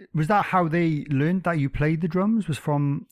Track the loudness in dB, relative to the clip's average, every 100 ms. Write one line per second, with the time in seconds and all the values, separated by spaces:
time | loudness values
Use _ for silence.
0 | -8 -2 2 2 2 0 2 2 2 0
1 | 0 0 2 0 0 0 0 0 0 0
2 | -2 0 0 0 -2 -4 -2 0 0 -2
3 | -6